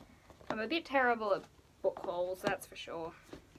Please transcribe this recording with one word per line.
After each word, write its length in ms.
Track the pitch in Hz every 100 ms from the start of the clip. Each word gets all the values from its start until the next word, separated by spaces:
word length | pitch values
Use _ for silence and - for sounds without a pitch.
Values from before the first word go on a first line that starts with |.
| - - - - -
I'm 80 | 220
a 80 | 220
bit 180 | 330
terrible 480 | - 269 247 233 214
at 100 | 165 - - - -
book 180 | 139 -
hauls, 360 | - 175 180 185
that's 240 | 123 113 -
for 100 | -
sure. 360 | - 165 165 - - - -